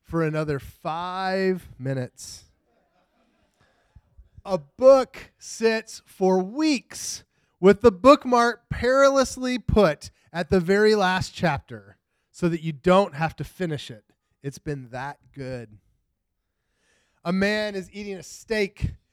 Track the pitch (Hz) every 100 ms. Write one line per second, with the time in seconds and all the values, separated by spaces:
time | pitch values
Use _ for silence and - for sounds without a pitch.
0 | - 165 156 156 151 139 - - 165 160
1 | 180 185 190 190 190 185 - - 131 135
2 | 123 - - - _ _ _ _ _ _
3 | _ _ _ _ _ _ _ _ _ _
4 | _ _ _ - - 185 147 - 262 269
5 | 254 - - _ - - 220 220 - -
6 | _ - 185 185 185 254 311 269 - -
7 | - - - _ _ _ 180 202 240 180
8 | 247 294 254 240 233 220 - - 240 269
9 | 277 277 254 - 254 247 - 214 185 147
10 | - _ _ 165 175 196 170 202 214 214
11 | 185 185 - - 170 139 - 113 95 _
12 | _ _ _ - 175 165 160 143 175 185
13 | 202 139 160 - 147 - 180 147 - 110
14 | _ _ _ _ 139 - 156 143 127 123
15 | 139 - _ - 131 127 110 104 _ _
16 | _ _ _ _ _ _ _ _ _ _
17 | _ _ 170 185 196 214 214 196 175 202
18 | 208 185 151 - - 220 202 - - -
19 | _